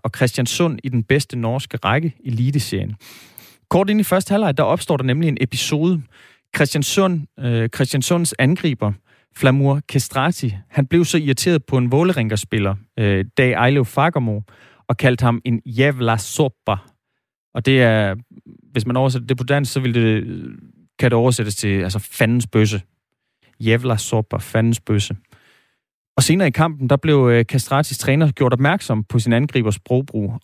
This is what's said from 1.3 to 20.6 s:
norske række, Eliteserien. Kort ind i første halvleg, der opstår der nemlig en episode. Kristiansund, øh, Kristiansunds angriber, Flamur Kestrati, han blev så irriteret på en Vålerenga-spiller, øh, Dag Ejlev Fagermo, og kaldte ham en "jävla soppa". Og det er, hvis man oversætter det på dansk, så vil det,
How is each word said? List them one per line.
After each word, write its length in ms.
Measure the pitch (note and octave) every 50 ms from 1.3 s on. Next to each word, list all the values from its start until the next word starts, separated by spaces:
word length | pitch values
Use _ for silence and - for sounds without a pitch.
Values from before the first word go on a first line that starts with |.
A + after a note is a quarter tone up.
| C#3 B2
norske 380 | A2+ A2+ B2 C#3 - - - - -
række, 280 | G2 A#2 D3+ E3 D#3 - _ -
Eliteserien. 680 | C3 A#2 A2+ B2 C#3 C#3+ C#3 G#2+ - A2 F#2+ G2 G2 G#2 - - - - - - - _ - - - _ _ _ _
Kort 200 | - F3+ G3 G3
ind 120 | G#3 G#3+
i 20 | G3
første 280 | - F#3 F#3+ F#3 -
halvleg, 260 | G3+ G#3 A3 E3 C3+
der 60 | D#3 B2+
opstår 340 | G#2 D#3+ F3 - - D#3+
der 60 | C3 C3
nemlig 240 | C3 B2+ D3+ E3+
en 100 | D#3 - -
episode. 600 | B2+ - - - - - D3+ D3 D#3+ F3+ F#3 D#3 B2+ - _ - - _ _ _ _ _ -
Kristiansund, 760 | - D3 - - D3+ C3+ - - G3+ F#3+ F#3 F3 D#3 C#3+ - _ -
øh, 300 | C3 B2 A#2 A2+ A2+ A#2
Kristiansunds 640 | - - C3+ - - C3+ B2 - F3 E3+ E3+ - - -
angriber, 540 | B2+ C3+ F#3 - - D#3 B2 - G#2+ G#2 G2 - _ _ _ _ _ _ _
Flamur 460 | - - C3 C3 C#3 C#3 C#3 C#3 D3 -
Kestrati, 680 | - - C#3 - - - C3+ C3 E3+ F3 - - A#2 G2 G2 - _
han 180 | - C#3+ C3+
blev 180 | - E3+ F3 E3+
så 120 | D#3 -
irriteret 480 | E3 D#3 C#3 C3 - - F3 E3+ D3 -
på 120 | - C3+
en 140 | B2+ B2 A#2+
Vålerenga-spiller, 840 | C3 D3 F3 F#3 F3 C#3 A2+ G#2+ G#2+ G#2 - - - A2 G2 G2 G2 G2 - _ _ A#2
øh, 260 | A2 G2+ G2 F#2+ G2 - -
Dag 140 | - B2+ B2+
Ejlev 340 | A#2+ F2+ A#2+ B2 C#3+ C#3+ B2
Fagermo, 560 | - - C#3 D3 F3 E3 D3 A#2+ A2 G#2 G#2 G#2 - - _ - _ _ _ _
og 100 | - -
kaldte 260 | - - B2 B2 - B2+
ham 180 | A#2+ A#2 A2+ -
en 160 | B2 A#2 A#2 -
"jävla 500 | C3 A2+ B2 C3+ D3 C#3 B2 A#2+ A2+ A2+
soppa". 580 | G#2+ - - - - D3+ B2+ - _ _ - G2 F#2+ - _ _ _ _ _ _ _ _ _ _ _ _ _ -
Og 120 | - A2
det 160 | C3+ C3+ B2+
er, 340 | B2 A2+ A2 A2 G#2 G2 F#2+ A#2 A#2+ _ - - _ - - - _ _
hvis 140 | - A#2 G#2+
man 120 | B2 B2
oversætter 300 | B2+ C3+ C3 B2+ B2+ A#2
det 100 | B2 C3+
på 60 | B2+ B2+
dansk, 280 | B2+ C#3+ C#3+ C#3 A#2
så 80 | - C3+
vil 140 | C3 B2 A#2
det, 300 | A#2+ A2+ A2 A2 G#2 F2+ - F2+ - - B1 - -